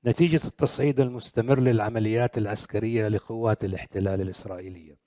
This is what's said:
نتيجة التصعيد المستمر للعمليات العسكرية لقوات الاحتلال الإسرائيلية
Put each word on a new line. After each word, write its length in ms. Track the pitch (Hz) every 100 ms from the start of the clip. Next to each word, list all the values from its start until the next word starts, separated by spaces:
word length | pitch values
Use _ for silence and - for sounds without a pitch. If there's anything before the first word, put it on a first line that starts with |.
| 120
نتيجة 400 | 117 175 156 -
التصعيد 540 | - 139 - 139 131
المستمر 600 | 127 123 - - 117 135
للعمليات 760 | 127 113 107 113 107 113 120 120
العسكرية 680 | 101 104 - 104 110 117 107
لقوات 560 | 104 - 113 117 107
الاحتلال 560 | 98 95 - 98 98 98
الإسرائيلية 800 | 92 90 98 90 92 90 78 73